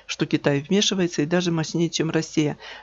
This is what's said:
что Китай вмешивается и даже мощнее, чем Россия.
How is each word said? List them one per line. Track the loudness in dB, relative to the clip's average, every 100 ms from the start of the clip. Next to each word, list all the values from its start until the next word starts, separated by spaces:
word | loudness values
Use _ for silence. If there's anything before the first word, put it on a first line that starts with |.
| -10
что | -4 -2
Китай | 0 2 0
вмешивается | 2 2 2 0 -2 0
и | 0
даже | 2 2
мощнее, | 0 -2 0 0
чем | 0 0
Россия. | 0 0 0 0 -2 -12 -14